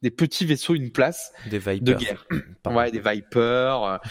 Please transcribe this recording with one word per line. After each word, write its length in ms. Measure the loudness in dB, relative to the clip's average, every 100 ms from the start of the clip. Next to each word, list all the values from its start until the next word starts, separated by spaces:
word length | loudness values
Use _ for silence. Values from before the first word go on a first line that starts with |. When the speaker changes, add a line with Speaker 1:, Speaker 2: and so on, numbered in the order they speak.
Speaker 1:
des 80 | -4
petits 340 | 0 0 0
vaisseaux, 300 | 0 0 0
une 180 | -2 0
place 400 | 2 0 0 -12 -14 -6
Speaker 2:
Des 120 | -4
Speaker 1:
de 120 | -2
Speaker 2:
Vipers. 260 | 0 2 2
Speaker 1:
guerre. 300 | 0 -6 -6
Speaker 2:
<clears throat> 320 | -6 -6 -8
Pardon. 160 | 0 2
Speaker 1:
Ouais, 120 | 2
des 100 | 0
Vipers. 800 | 0 -2 0 2 4 2 2 0
Euh, 140 | -2 -4 -6